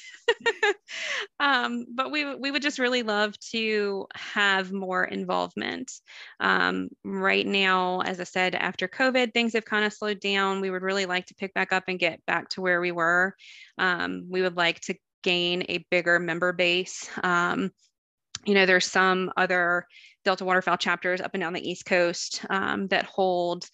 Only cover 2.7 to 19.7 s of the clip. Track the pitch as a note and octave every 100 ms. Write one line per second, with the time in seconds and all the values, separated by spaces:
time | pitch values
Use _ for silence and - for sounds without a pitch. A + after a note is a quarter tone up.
2.7 | C#4 B3 B3+ A3 G#3 G#3 G3+ - A3+ A3
3.7 | G#3+ G3+ G3 - - - G#3+ G3+ F#3+ F#3
4.7 | G3 F#3 F#3 - G3 F3+ F3+ F3+ - -
5.7 | F3 B3+ - - - - - - F#3 F3+
6.7 | F#3+ - - G3 G3 F#3+ G3 G3 G3 F#3+
7.7 | F#3 F3+ F#3 - F#3 F3+ F#3 F#3 F3+ F3
8.7 | - F#3 - C4 B3+ A#3+ A#3 A#3 A3 -
9.7 | G#3+ G#3 - G#3 G3+ G3+ G3 G3 F#3+ F#3+
10.7 | F#3 F#3+ G3 F#3 F3+ - - F#3+ F#3+ F#3
11.7 | F#3 - F3+ E3+ - - F3 - - F#3
12.7 | F3 F3 F3 E3 F3 F#3+ - - - -
13.7 | - F#3 F3 F3 F#3 F3+ F#3 F#3 F3 E3+
14.7 | E3 - F3+ _ _ F#3+ F3 F3 F3+ F3+
15.7 | F3 - F3+ E3+ E3+ F3 E3+ F3+ F3 F3
16.7 | F3+ F#3 - - - F3+ F3 F3 E3 F#3+
17.7 | - _ _ _ _ _ - G#3 G3 F#3
18.7 | F3+ - F#3+ F#3 F#3 F3+ - F3+ F3+ F3